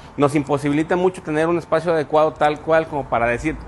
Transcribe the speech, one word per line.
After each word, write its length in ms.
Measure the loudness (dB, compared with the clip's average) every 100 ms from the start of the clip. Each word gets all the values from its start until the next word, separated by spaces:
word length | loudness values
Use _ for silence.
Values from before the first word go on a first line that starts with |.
| -12 0
nos 180 | 2
imposibilita 600 | 2 0 -2 0 -2 0
mucho 280 | 0 0 -2
tener 260 | -4 -2 0
un 100 | -2
espacio 340 | -2 -2 0
adecuado 400 | -2 2 2 2
tal 280 | 2 0 0
cual 260 | 0 0 2
como 180 | -4
para 220 | -2 0 0
decir, 300 | 0 -2 -6